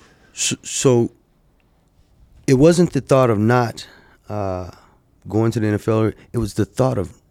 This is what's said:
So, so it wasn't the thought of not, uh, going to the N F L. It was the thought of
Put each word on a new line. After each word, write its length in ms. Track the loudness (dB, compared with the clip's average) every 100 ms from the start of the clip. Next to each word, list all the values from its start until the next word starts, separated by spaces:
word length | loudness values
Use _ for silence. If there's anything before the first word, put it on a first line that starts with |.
| _ _ _
So, 220 | -8 -6 -6
so 500 | -8 -2 0 2 0 -6 _ _ _ _ _ _ _ _ _ _ _ -12 0
it 80 |
wasn't 380 | 4 6 6 2
the 80 | 0
thought 300 | 0 2 2
of 80 | 2
not, 480 | 2 2 0 -6 -18 -20 _ _ -12
uh, 420 | -8 -6 -8 -10 -18 _ _ _ _ -6
going 240 | -2 0
to 80 | 0
the 60 | -2
N 60 |
F 120 | -2 0
L. 220 | 0 0 -4 _
It 60 | -6
was 160 | -6
the 100 | -4
thought 340 | -4 -2 -2 -2
of 140 | -8 -12 _